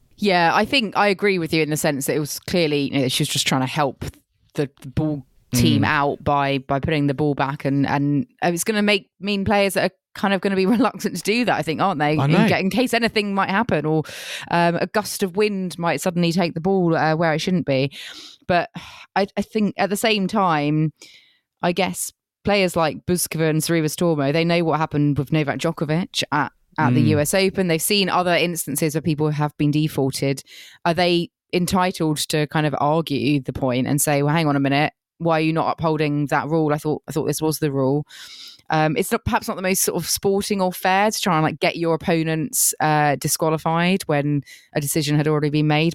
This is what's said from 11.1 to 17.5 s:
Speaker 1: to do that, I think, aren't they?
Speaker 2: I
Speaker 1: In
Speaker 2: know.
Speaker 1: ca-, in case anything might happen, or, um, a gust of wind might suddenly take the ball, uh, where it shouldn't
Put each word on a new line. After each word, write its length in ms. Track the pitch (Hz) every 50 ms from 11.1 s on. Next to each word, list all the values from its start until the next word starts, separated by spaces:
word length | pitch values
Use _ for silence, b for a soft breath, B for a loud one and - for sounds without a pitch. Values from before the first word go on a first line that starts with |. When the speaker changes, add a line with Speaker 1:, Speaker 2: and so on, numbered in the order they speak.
| -
Speaker 1:
to 60 | 170
do 240 | - 190 220 240 247
that, 100 | 185 131
I 60 | 104
think, 180 | 156 165 151 113
aren't 200 | 170 196 180 139
they? 180 | 151 147 156
Speaker 2:
I 80 | 151 135
Speaker 1:
In 60 | 143
Speaker 2:
know. 160 | 165 196 226
Speaker 1:
ca-, 100 | 202 180
in 120 | 143 180 190
case 200 | 185 233 254 247
anything 440 | 233 233 233 214 - 214 208 202 196
might 160 | 196 190 -
happen, 340 | 190 208 240 - 190 151 147
or, 180 | 156 156 156 143 B B B B B B B B B
um, 260 | - 170 170 170 170
a 120 | - -
gust 340 | 175 - 214 202 - - -
of 140 | 208 180 165
wind 420 | 202 214 214 202 190 185 175 -
might 240 | 175 170 170 139 -
suddenly 300 | - 185 170 175 175 170
take 240 | 160 190 175 165 -
the 40 | 170
ball, 360 | 156 190 196 190 175 165 165
uh, 200 | 139 147 160 156
where 180 | 156 175 165 151
it 60 | 160
shouldn't 280 | - 185